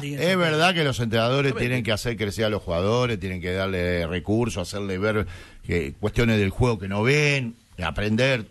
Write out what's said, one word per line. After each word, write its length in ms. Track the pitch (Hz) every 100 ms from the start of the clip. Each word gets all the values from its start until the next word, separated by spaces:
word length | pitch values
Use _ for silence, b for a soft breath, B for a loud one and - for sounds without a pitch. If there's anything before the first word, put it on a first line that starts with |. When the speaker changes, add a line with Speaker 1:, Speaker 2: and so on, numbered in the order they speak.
Speaker 1:
Fernández 40 | 143
y 20 |
Enzo 80 | 143
Speaker 2:
es 60 | 165
Speaker 1:
Pérez. 100 | 185
Speaker 2:
verdad 360 | 170 151 175
que 100 | 170
los 160 | 143 110
entrenadores 380 | 117 113 113 135 139
Speaker 3:
Exactamente. 180 | 120 120
Speaker 2:
tienen 160 | 127
que 80 | 113
hacer 240 | 104 123 104
crecer 280 | 104 110 110
a 20 |
los 140 | 101
jugadores, 580 | 90 85 98 120 123 107
tienen 200 | 95 92
que 100 | 90
darle 540 | 95 95 92 87 87 82
recursos, 560 | 90 87 110 117 98 87
hacerle 280 | 101 101 92
ver 280 | 107 107 90 B B B -
que, 260 | 87 71 -
cuestiones 380 | 104 120 117 110
del 100 | 98
juego 280 | - 123 107
que 100 | 98
no 140 | 101
ven, 540 | 117 147 147 139 117 - _ -
aprender, 640 | 80 - 104 110 135 127 101